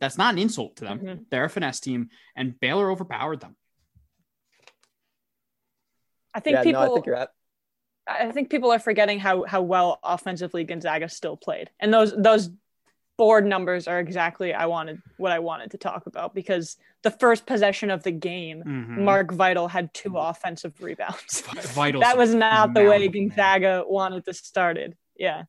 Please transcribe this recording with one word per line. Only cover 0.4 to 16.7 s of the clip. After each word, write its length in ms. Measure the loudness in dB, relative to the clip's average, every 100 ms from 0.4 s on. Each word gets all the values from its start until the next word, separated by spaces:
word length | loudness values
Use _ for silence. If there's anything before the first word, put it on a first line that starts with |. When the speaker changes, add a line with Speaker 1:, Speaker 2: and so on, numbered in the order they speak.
| -2 -2 -8 -8
Speaker 1:
to 80 |
them. 140 | -10 -10
Speaker 2:
Mm-hmm. 240 | -10 -14 -6
Speaker 1:
They're 140 | -2
a 60 | -2
finesse 300 | -2 -6 -6
team, 280 | -6 -6 -6 _ _
and 240 | -10 -8 -4
Baylor 320 | -2 0 0
overpowered 500 | -4 -8 -8 -8 -8
them. 160 | -14 _ _ _ _ _ _ _ _ _ _ _ _ _ _ _ _ _ _ _ _ _ _ _ _ _ _ _ _
Speaker 2:
I 60 | -8
think 140 | 0 4
Speaker 3:
Yeah, 60 |
Speaker 2:
people, 180 | 4 4
Speaker 3:
no, 80 | 2
I 40 |
think 120 | 0 2
you're 100 | 2
at- 160 | 2 _ _ _ _ _ _ _ -8
Speaker 2:
I 260 | -2 -2
think 160 | -2 -2
people 240 | 2 4
are 60 | 2
forgetting 400 | 2 2 2 2
how, 260 | 0 0
how 160 | 0 -2
well 380 | 0 2 2 0
offensively 640 | -4 -4 -6 -8 -8 -8
Gonzaga 460 | -8 -8 -4 -4 -6
still 260 | -8 -10 -10
played. 320 | -8 -8 -10 _
And 140 | 2
those, 240 | 4 4 4
those 320 | 4 4 2 -12 _ _ _ _ _ 2
board 260 | 6 6
numbers 420 | 4 0 -2 -4 -2
are 100 | -4
exactly 540 | -4 -2 -4 -4 -6
I 120 | -2 -2
wanted, 360 | -2 -8 -14 _ _
what 140 | -2
I 80 | -2
wanted 320 | -4 -8 -12
to 60 | -10
talk 280 | -10 -10 -12
about, 280 | -12 -10
because 420 | -10 -4 -4 -4